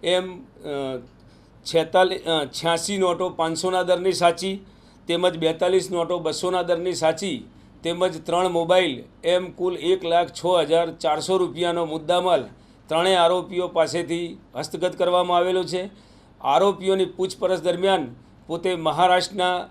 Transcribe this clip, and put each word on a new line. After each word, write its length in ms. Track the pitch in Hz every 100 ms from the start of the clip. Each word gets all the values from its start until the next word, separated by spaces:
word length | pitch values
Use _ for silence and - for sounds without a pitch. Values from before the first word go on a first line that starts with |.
એમ, 380 | 160 180 185 180
અ, 20 | - - 151 143 135 127 123 - - - - -
છેતાલી-, 540 | - 165 160 185 185 185
અ, 260 | 160 160
છ્યાસી 540 | 139 - 165 165 165 202
નોટો 300 | 185 170 180
પાંચસોના 540 | 180 160 160 185 185
દરની 300 | 175 175 190
સાચી, 480 | 175 175 170 190 196 - - - - -
તેમજ 300 | 170 180 165
બેતાલીસ 520 | 160 160 180 185 -
નોટો 280 | 175 170 175
બસોના 440 | 160 156 180 180
દરની 300 | 170 170 180
સાચી, 520 | 165 160 165 196 113 - - - -
તેમજ 400 | 165 170 185 160
ત્રણ 260 | 160 170 185
મોબાઈલ, 540 | 170 165 185 175 123 - _
એમ 260 | 160 180 180
કુલ 260 | 147 180 175
એક 280 | 156 185
લાખ 240 | 170 170 175
છ 180 | - 170 180
હજાર 300 | 151 165 165
ચારસો 460 | - 165 151 156 185
રૂપિયાનો 480 | 180 143 175 170
મુદ્દામાલ 640 | 165 156 151 175 180 165 113 - - - -
ત્રણેય 260 | 160 180
આરોપીઓ 540 | 185 170 180 175 175 180
પાસેથી 680 | 170 160 165 165 170 170 - -
હસ્તગત 440 | 120 156 170 180 180
કરવામાં 380 | 180 180 180 175
આવેલો 280 | 180 185
છે. 260 | 165 180 196 - - - - _
આરોપીઓની 640 | 131 147 196 190 190 190
પૂછપરછ 540 | 180 - 185 - 180 185
દરમિયાન 560 | 165 170 190 185 131 117 - - -
પોતે 280 | 165 185
મહારાષ્ટ્રના 960 | 180 160 147 180 180 180 196 180 180 -